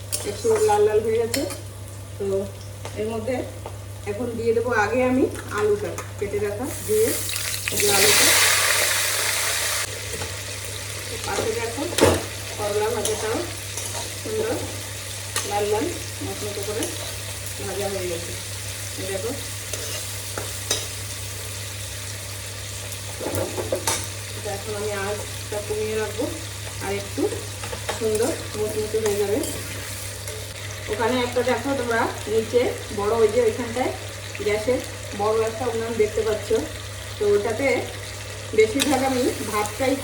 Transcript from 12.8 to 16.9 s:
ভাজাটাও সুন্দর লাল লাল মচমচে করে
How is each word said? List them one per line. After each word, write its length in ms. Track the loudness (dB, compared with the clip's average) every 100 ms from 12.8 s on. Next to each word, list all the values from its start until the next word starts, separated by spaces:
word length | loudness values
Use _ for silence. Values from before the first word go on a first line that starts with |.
| 2
ভাজাটাও 440 | 2 0 0 0 -2 -2 -6 -8 -6 -6 -6 -6 -6
সুন্দর 320 | -4 0 0 -2 -4 -6 -8 -8 -8 -8 -4 -4 -2
লাল 140 | 0 2
লাল 120 | 2 0 -2 -6 -6
মচমচে 380 | -6 -4 -4 -4 -4
করে 140 | -2 -2